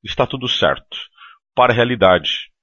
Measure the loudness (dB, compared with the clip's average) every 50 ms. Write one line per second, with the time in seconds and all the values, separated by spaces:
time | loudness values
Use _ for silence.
0 | _ -8 -4 -4 -4 -4 -4 -8 -6 -6 -2 0 0 0 0 -2 _ _ -18 -18
1 | -18 _ _ _ -20 -20 -20 _ _ _ _ 2 2 2 4 2 0 0 2 2
2 | 4 4 4 4 0 -4 -8 -8 -10 _ _ _